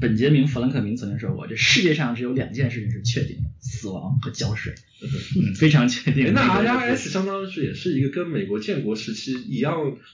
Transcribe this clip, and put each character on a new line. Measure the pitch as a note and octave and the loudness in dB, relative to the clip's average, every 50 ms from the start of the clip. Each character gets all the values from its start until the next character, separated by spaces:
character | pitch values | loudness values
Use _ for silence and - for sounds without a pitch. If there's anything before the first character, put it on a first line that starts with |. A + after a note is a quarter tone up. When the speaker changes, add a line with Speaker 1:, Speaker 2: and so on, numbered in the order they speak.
Speaker 1:
本 | B2 A2+ A2 | 0 2 2
杰 | G#2+ B2+ D3 | 4 6 6
明· | D#3 C3+ B2+ - | 6 6 6 4
富 | B2 A#2+ | 2 2
兰 | B2 C3 | 0 0
克 | - B2+ | 0 0
林 | G#2 G2+ A2+ B2 | -2 -2 -2 -4
曾 | G2+ G2+ | -4 -6
经 | G#2 G#2 | -6 -6
说 | - F#2+ F#2+ | -4 -4 -4
过， | - - - | -4 -6 -8
这 | - | -4
世 | - - - - - | 0 2 4 4 4
界 | F#3 E3 D3+ | 4 4 4
上 | D#3 C#3+ A#2+ A#2 | 4 0 -2 -2
只 | A2+ B2 | -2 -2
有 | B2 C3 | -2 -2
两 | C3 - - | -2 -2 -4
件 | G#2+ C3 C3+ A2+ | -2 -2 -2 -2
事 | A2+ A#2 | -2 -2
情 | G#2 - | -4 -4
是 | G2 F#2+ - | -4 -2 0
确 | A#2+ - C3+ - | 0 0 0 0
定 | - - - | -2 -2 -4
的： | - - - - | -6 -6 -6 -8
死 | - - - - - G2 | -10 -8 -8 -6 -8 -6
亡 | F#2+ - F2 F#2+ A#2+ - | -8 -6 -4 0 0 0
和 | - A2 | 0 -2
交 | - - - G2 A2 | -6 -4 -4 -2 -2
税。 | - - - - - - _ _ - | -4 -6 -8 -10 -12 -16 _ _ -14
Speaker 2:
嗯。 | - C3+ - - - - C3 - | -8 -6 -6 -6 -4 -2 0 0
Speaker 1:
嗯， | A2 G2+ F#2+ | 2 0 2
非 | - D#3 D#3 | 4 4 6
常 | D3 C#3 A#2+ B2+ | 6 6 4 4
确 | - - - D3 | 2 0 0 0
定。 | - C#3 B2+ A#2 | 2 4 4 4
Speaker 2:
哎， | |
那 | G#3+ C4+ B3+ - | 4 4 4 4
Speaker 1:
美 | - | 4
国 | F#3+ A3 | 4 2
的 | A#3+ | 2
Speaker 2:
I | B3 B3+ A#3+ A#3+ | 2 0 2 0
R | C4 | 0
S | - - - | 0 -2 -4
相 | - F#3+ F#3+ | -2 -2 -2
当 | G3 G3 G3 G3 | -2 -2 -4 -6
于 | F#3+ | -6
是 | - - C3 | -6 -4 -4
也 | - - | -4 -4
是 | - - - C#3+ C3 | -4 -4 -2 0 2
一 | |
个 | C#3 C3+ | 0 0
跟 | - F3 F3+ E3+ | 0 -2 -4 -4
美 | D3+ G#2+ G2 | -4 -4 -4
国 | F#2 G#2 G#2+ | -2 -4 -4
建 | A2 - F#3+ C#3 - | -4 -4 -4 -2 -2
国 | G#2 A2 | -4 -4
时 | G#2+ - A2+ A2 | -4 -6 -8 -8
期 | - - C3 C3 | -8 -6 -6 -6
一 | B2 A2+ G#2+ B2+ A2+ | -6 -6 -6 -4 -2
样 | C3 D3+ E3+ D#3+ D3+ C3+ A#2+ - - - | -2 -2 0 -2 -2 -4 -6 -8 -14 -20